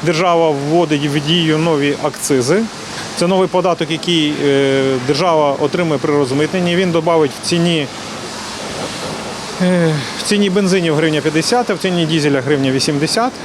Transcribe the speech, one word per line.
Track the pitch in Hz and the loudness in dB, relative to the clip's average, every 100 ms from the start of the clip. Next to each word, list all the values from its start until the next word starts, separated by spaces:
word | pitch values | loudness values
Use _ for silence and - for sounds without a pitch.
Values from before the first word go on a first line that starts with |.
Держава | 156 160 180 170 165 | 0 0 2 4 2
вводить | 143 143 165 165 151 147 | 2 0 2 2 0 0
в | 139 | -2
дію | 143 175 160 156 | 0 0 2 2
нові | 165 151 143 139 | 2 2 0 0
акцизи. | 147 - - 135 123 185 226 - - - - - | -2 -4 0 0 2 0 0 -6 -12 -10 -10 -2
Це | 175 | 0
новий | 185 185 | 2 2
податок, | 185 180 165 160 | 2 2 0 -2
який, | 160 - 170 147 147 143 | -4 0 0 0 0 2
е, | 139 139 135 135 131 127 | 2 4 2 2 0 0
держава | 143 180 160 147 139 | 0 2 2 2 2
отримує | 147 170 170 143 | -2 0 0 0
при | 156 | 0
розмитненні. | 147 135 135 151 185 175 175 | 0 2 0 0 0 0 0
Він | 185 | 2
добавить | 170 160 165 147 - | 0 2 2 2 -2
в | - | -4
ціні, | 170 170 165 135 - - - - - - - - - - - - - - - - - | 0 2 0 -2 -8 -12 -10 -10 -12 -10 -10 -10 -8 -8 -8 -8 -8 -10 -10 -10 -2
е, | 180 180 165 151 123 - | 0 2 2 0 -4 -6
в | |
ціні | - 208 202 | -2 0 2
бензинів | 185 196 190 165 147 | 2 2 2 2 2
гривня | 160 156 | 2 2
п'ятдесят, | 147 156 160 240 240 | 0 0 0 0 0
а | |
в | 180 | -2
ціні | 190 175 160 | -2 0 0
дізеля | 160 147 139 | 0 2 0
гривня | 127 147 135 | 0 0 2
вісімдесят. | 131 127 147 156 - 240 - | 0 0 0 0 0 -2 -4